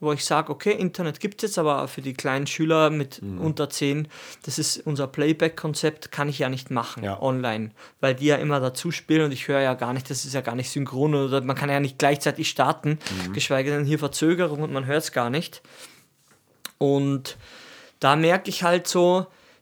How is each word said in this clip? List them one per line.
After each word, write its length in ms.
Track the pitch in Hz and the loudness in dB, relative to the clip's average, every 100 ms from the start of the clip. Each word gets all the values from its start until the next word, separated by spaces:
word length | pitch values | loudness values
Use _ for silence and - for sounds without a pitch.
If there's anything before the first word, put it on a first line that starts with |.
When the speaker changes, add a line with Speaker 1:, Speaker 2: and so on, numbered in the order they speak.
Speaker 1:
wo 100 | 151 | -2
ich 140 | 147 - | 0 2
sag, 240 | 151 160 | 0 0
okay, 240 | 139 208 | -2 0
Internet 460 | - 180 - 170 147 | 0 0 -2 -4 -4
gibt's 200 | 208 - | -6 -4
jetzt, 140 | 214 196 | -4 0
aber 300 | 151 139 135 | 2 0 -2
für 140 | - | -6
die 120 | 135 | -8
kleinen 320 | 131 143 135 143 | -4 -2 -2 -2
Schüler 440 | - 160 160 156 | 0 4 6 4
mit 320 | 151 135 - | 2 -4 -8
Speaker 2:
Mhm. 160 | 101 92 | -8 -4
Speaker 1:
unter 300 | 160 151 143 | -2 -2 -4
zehn, 360 | - 143 147 151 - - - | -2 0 0 -4 -10 -18 -16
das 160 | - 139 | -8 -4
ist 260 | 147 - - | -4 -4 -4
unser 220 | 143 135 | -4 -4
Playback-Konzept, 1040 | - 147 156 160 - 160 147 156 151 - | 0 2 2 0 -2 -6 -2 -2 -4 -8
kann 160 | - 147 | -4 -4
ich 80 | 135 | -2
ja 100 | 131 | -2
nicht 200 | 131 - | -4 -4
machen 320 | 127 117 - | -4 -4 -4
Speaker 2:
Ja. 160 | 104 98 | -6 -2
Speaker 1:
online, 500 | 135 131 123 110 110 - - _ | -2 0 -2 -2 -6 -10 -20 _
weil 120 | 135 127 | 0 2
die 100 | 147 | 2
ja 100 | 143 | 2
immer 240 | 147 143 | 2 0
dazu 320 | 127 131 175 | 0 -2 -6
spielen 320 | - - 160 | -4 2 2
und 80 | 151 | 2
ich 160 | 127 - | -2 0
höre 140 | 139 | 2
ja 120 | 135 | 2
gar 200 | 127 120 | 0 -2
nicht, 160 | 131 131 | -4 -6
das 140 | 131 139 | -8 -4
ist 80 | |
ja 80 | 135 | -4
gar 140 | 127 120 | -4 -4
nicht 140 | 123 | -4
synchron 460 | 147 131 131 151 147 | -4 -4 0 2 2
oder 260 | 135 135 | 2 0
man 140 | 127 131 | 0 -2
kann 140 | 143 | 0
ja 100 | 139 | 0
nicht 180 | 139 - | 0 2
gleichzeitig 520 | 143 147 151 143 156 | 2 4 0 -2 -2
starten, 500 | - 135 160 151 151 - 92 90 | 2 2 2 0 -2 -4 -6 -6
Speaker 2:
Mhm. 60 | |
Speaker 1:
geschweige 380 | 98 - 135 135 | -4 0 0 0
denn 140 | 147 143 | 0 0
hier 120 | 151 | 0
Verzögerung 640 | 143 - 160 175 175 147 | 0 2 2 4 2 -2
und 120 | 151 | -4
man 120 | 135 131 | -4 0
hört's 260 | 147 156 | 0 0
gar 160 | 131 120 | -2 0
nicht. 320 | 139 - - - - - - _ _ _ _ _ _ - - | -2 -4 -12 -20 -20 -20 -20 _ _ _ _ _ _ -14 -2
Und 600 | 143 139 139 139 135 - - - - - - - | 2 2 2 -2 -4 -14 -18 -20 -20 -20 -20 0
da 160 | 139 151 | 4 6
merk 320 | 160 190 196 | 4 2 0
ich 140 | - | -2
halt 240 | 175 175 175 | 2 2 2
so, 400 | 180 175 185 185 _ _ _ | 4 6 4 0 _ _ _